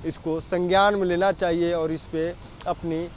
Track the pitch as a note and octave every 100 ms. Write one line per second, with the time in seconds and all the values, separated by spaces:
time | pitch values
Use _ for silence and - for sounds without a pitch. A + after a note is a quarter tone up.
0 | D#3+ - E3 D#3+ - F3+ F3 F#3+ G3+ G3+
1 | F#3 F3 G3 F#3+ F3+ E3+ E3+ E3+ D#3+ D#3+
2 | - D#3+ E3 F3+ - - - E3+ E3+ D#3+
3 | E3+